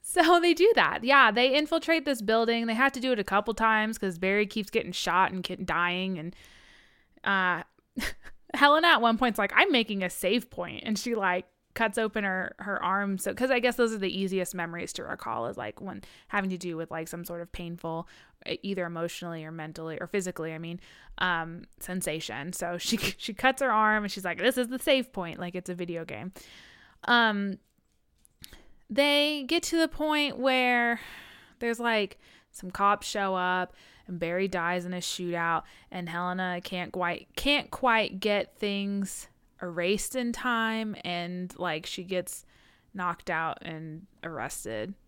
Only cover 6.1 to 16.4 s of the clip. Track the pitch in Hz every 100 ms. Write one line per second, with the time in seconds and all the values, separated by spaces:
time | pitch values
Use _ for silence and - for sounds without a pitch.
6.1 | 180 165 - - - - - _ _ _
7.1 | _ - 196 185 170 - _ _ - -
8.1 | - - - - 247 285 311 339 277 233
9.1 | 226 254 220 202 214 381 262 220 196 180
10.1 | - 185 233 240 - 175 - - 208 247
11.1 | 226 190 180 - _ _ - 220 220 220
12.1 | 214 202 185 - - 208 196 175 196 202
13.1 | 190 202 196 262 262 247 240 233 220 190
14.1 | 190 190 185 175 185 170 170 170 - -
15.1 | 180 113 117 117 - 110 - 196 101 -
16.1 | - _ 208